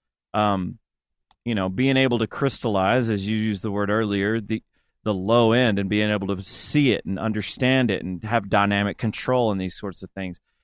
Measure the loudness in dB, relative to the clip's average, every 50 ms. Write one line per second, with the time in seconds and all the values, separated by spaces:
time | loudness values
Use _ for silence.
0 | _ _ _ _ _ _ -2 0 2 2 2 0 -2 -6 -8 -14 _ _ _ _
1 | _ _ _ _ _ _ _ _ _ -4 -2 -2 -2 -2 0 0 2 2 4 4
2 | 2 2 2 0 -2 -2 -2 -2 -2 -2 -2 -2 -2 0 0 2 2 2 2 2
3 | 2 0 0 -2 -2 -2 -2 -2 0 -2 -2 -2 -4 -4 -2 -2 0 0 0 0
4 | 0 0 0 0 0 0 0 -2 -2 -4 -6 -6 -6 _ _ _ _ _ _ _
5 | _ -2 -2 -2 0 2 4 6 6 6 4 4 4 2 2 0 0 0 0 0
6 | 0 0 0 -2 -2 -2 -4 -4 -4 -4 -4 -2 -2 0 2 2 4 4 2 0
7 | -2 -4 -6 -4 -4 -4 -4 -4 -4 -6 -4 -2 0 2 2 2 2 2 0 -2
8 | -2 -6 -8 -8 -6 -2 -2 -2 0 2 2 2 4 4 2 2 0 0 -2 -2
9 | -4 -4 -4 -4 -2 0 2 2 2 2 0 -2 -4 -4 -6 -6 -8 -8 -10 -10
10 | -14 -12 -10 -8 -8 -8 -8 -12 _ _ _ _